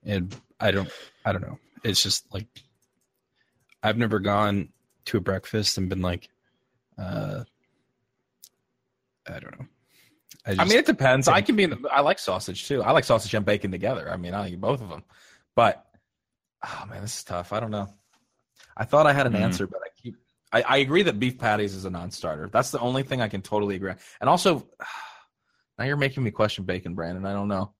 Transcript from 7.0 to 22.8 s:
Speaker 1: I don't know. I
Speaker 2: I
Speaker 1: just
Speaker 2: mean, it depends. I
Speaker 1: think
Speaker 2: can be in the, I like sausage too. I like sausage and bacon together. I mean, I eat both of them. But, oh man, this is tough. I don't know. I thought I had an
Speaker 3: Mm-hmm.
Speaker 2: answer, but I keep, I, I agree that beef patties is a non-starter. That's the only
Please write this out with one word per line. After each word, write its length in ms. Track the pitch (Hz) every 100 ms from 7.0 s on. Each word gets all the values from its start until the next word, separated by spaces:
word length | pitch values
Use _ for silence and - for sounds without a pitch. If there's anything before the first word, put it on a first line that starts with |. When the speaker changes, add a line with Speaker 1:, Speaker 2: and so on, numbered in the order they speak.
| 95 - - 101 117 _ _ _ _ _ _ _ _ _ - _ _ _ _ _ _ _ -
Speaker 1:
I 120 | -
don't 200 | - -
know. 60 | - _ _ _ _ _ _ - -
I 60 |
Speaker 2:
I 40 | 95
Speaker 1:
just 140 | 180
Speaker 2:
mean, 100 | 226
it 60 | 311
depends. 420 | 254 135 131 139
I 80 | 170
Speaker 1:
think 100 | 202
Speaker 2:
can 80 | 214
be 60 |
in 60 | 185
the, 180 | 135 135
I 80 | 131
like 200 | 147 190
sausage 480 | - 92 - 90 -
too. 140 | 139
I 80 | 104
like 120 | 151
sausage 300 | - 113 -
and 120 | 107 104
bacon 260 | 104 98
together. 380 | 92 92 131 -
I 60 | 90
mean, 160 | 87
I 160 | 95 98
eat 100 | 87
both 200 | 101 135
of 60 | 107
them. 140 | 78 - _ _ _ _ -
But, 300 | 113 - _ _ _ _ _ _ _ _ -
oh 200 | - 101
man, 120 | 107
this 160 | 104 -
is 60 | -
tough. 260 | 90 90
I 60 | 104
don't 120 | 113
know. 180 | 107 101 - _ _ _ _ _ _ - -
I 80 | 117
thought 200 | 147 151
I 80 |
had 140 | 143 131
an 60 |
Speaker 3:
Mm-hmm. 100 | 104
Speaker 2:
answer, 240 | 92 90 95
but 140 | 95 -
I 40 | _
keep, 140 | 120 - _ _ _
I, 80 | 113
I 160 | - 135
agree 260 | 135 165
that 160 | 185 104
beef 180 | 127 123
patties 380 | 117 104 104 95
is 80 | 95
a 40 |
non-starter. 600 | 90 90 - 87 76 87
That's 200 | 110 127
the 80 |
only 240 | 143